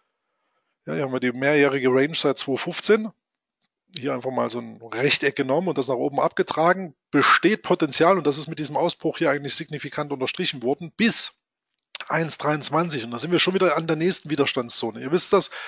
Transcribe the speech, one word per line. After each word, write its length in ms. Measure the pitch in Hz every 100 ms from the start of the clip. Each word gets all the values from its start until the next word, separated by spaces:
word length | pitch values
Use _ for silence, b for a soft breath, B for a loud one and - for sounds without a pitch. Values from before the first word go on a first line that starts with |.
| _ _ _ _ _ _ _ _ -
ja, 80 |
hier 80 | 160
haben 80 | 139
wir 80 | 131
die 120 | 123
mehrjährige 560 | 123 135 151 143 135 131
Range 260 | 127 143
seit 240 | 165 147 131
zweitausendfünfzehn, 720 | - 127 - 165 - 214 220 - _ _ _ _ _ _ _ -
hier 180 | 127
einfach 160 | 131 127
mal 180 | 123 120
so 100 | 120
ein 200 | 117 110
Rechteck 540 | 113 110 139 - 285
genommen 320 | - 131 139 185
und 100 | 147
das 120 | 131
nach 80 | 123
oben 240 | 143 139
abgetragen, 760 | - - 185 - 165 185 185 - _
besteht 520 | 143 - - 175 214
Potenzial, 540 | - 180 156 127 160 196
und 80 | 147
das 100 | 139
ist 80 | 156
mit 140 | 160
diesem 160 | 151 143
Ausbruch 420 | 170 - 165 -
hier 140 | 165
eigentlich 240 | 143 143 -
signifikant 560 | 156 147 143 - 147
unterstrichen 500 | 139 127 - 185 135
worden, 300 | 120 143 170 -
bis 360 | 226 - - - _ _ _ _ _ - -
eins 300 | 156 160 -
dreiundzwanzig. 640 | 147 151 143 147 175 147
Und 60 | 113
da 80 | 120
sind 140 | 151
wir 80 | 175
schon 140 | 185
wieder 220 | 190 180 151
an 100 | 165
der 100 | 156
nächsten 340 | 170 185 151
Widerstandszone. 720 | 147 139 - 117 - 117 107
Ihr 120 | 131
wisst 200 | 175 -
das, 180 | 202 170 B